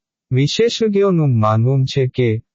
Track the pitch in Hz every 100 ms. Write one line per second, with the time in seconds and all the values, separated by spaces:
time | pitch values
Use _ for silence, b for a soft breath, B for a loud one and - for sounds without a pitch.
0 | _ _ _ 127 143 - 233 - 220 196
1 | 202 170 147 113 107 110 123 135 131 139
2 | 131 - 120 110 -